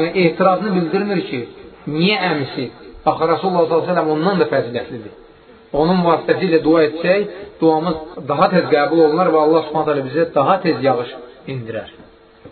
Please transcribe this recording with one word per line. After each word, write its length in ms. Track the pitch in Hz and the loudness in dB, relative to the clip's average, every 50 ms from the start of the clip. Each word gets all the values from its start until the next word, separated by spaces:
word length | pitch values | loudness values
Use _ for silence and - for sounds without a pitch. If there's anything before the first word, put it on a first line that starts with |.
| 160 170 170 | -2 0 0
etirazını 560 | 190 180 165 156 - 185 190 185 180 196 220 | 2 2 2 2 2 2 2 2 2 0 -2
bildirmir 480 | 185 180 170 156 170 196 202 208 196 170 - | -2 -2 0 0 -2 -2 -2 0 -2 -4 -4
ki, 140 | - 143 123 113 - - - - - - - - | -4 -6 -8 -8 -10 -14 -18 -20 -20 -20 -14 -10
niyə 320 | 139 147 156 175 196 214 196 | -6 -2 0 0 2 2 0
əmisi? 460 | 180 175 156 147 135 - - 143 127 113 - - - - - - | 0 -2 -2 -2 -4 -6 -6 -8 -8 -8 -10 -14 -20 -20 -20 -4
Axı 260 | - 156 151 - 160 165 | -2 -2 0 0 0 0
Rasulullah 360 | 180 175 180 190 180 175 165 | 0 0 0 -2 0 2 2
sallallahu 200 | 151 165 160 - | 2 2 0 0
aleyhi 80 | 180 | 0
ve 40 | 180 | 0
sellem 140 | 170 160 156 | 0 0 0
ondan 300 | 151 156 160 190 202 175 | 0 0 0 0 2 2
da 60 | 151 - | 0 2
fəzilətlidir. 640 | 143 135 117 120 120 117 104 - 135 113 107 101 - - - - - - - - - - - - - | 0 -2 -2 -2 -4 -8 -8 -8 -10 -12 -12 -14 -18 -20 -20 -20 -20 -20 -20 -20 -20 -20 -16 -6 -2
Onun 260 | 143 156 170 190 180 | 0 2 2 2 2
vasitəsilə 600 | 175 170 160 156 - - 160 - 175 180 165 156 135 | 2 2 2 0 0 -4 -4 -4 -2 0 0 2 4
dua 200 | 151 160 165 156 | 4 4 4 4
etsək, 420 | 147 151 160 - 175 185 202 208 202 - - - - - - | 2 0 -2 -2 0 0 0 0 -4 -8 -12 -16 -18 -8 0
duamız 380 | 165 160 156 156 165 180 160 - - - - - 135 131 | 2 2 2 2 0 -2 -4 -4 -8 -12 -14 -12 -8 -6
daha 220 | 147 143 185 196 | 0 0 2 2
tez 200 | 185 175 156 - | 2 2 2 2
qəbul 280 | 151 147 147 143 160 165 | 2 2 2 2 4 4
olunar 300 | 160 147 151 175 185 175 160 | 4 4 4 2 2 2 4
və 60 | 156 | 4
Allah 200 | 151 151 165 160 151 | 4 4 4 2 2
subhanahu 260 | - - 156 156 156 | 0 -2 -2 -2 0
taala 160 | 147 139 135 | 0 -2 -2
bizə 180 | 131 131 156 165 165 | -4 -2 -2 -2 0
daha 240 | - 147 139 151 190 190 | 0 0 2 2 2 2
tez 160 | 190 170 143 123 | 0 -2 -2 0
yağış 300 | 127 135 127 120 120 - - - - - - - - - | 2 0 0 0 -2 -6 -10 -14 -18 -20 -20 -18 -12 -10
indirər. 420 | 135 127 113 110 113 104 95 - - - - - - _ - - _ - - - | -10 -10 -8 -8 -10 -10 -10 -12 -16 -20 -20 -20 -20 _ -20 -20 _ -20 -20 -20